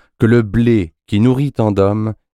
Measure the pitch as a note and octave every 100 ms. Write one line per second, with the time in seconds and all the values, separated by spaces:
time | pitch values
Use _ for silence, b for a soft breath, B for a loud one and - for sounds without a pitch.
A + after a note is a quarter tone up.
0 | b - A2+ A#2+ G#2+ A2 A#2+ A#2 E2 -
1 | _ G#2 A#2+ B2+ C#3+ - A2 G2 G2 G#2+
2 | A2 G#2+ _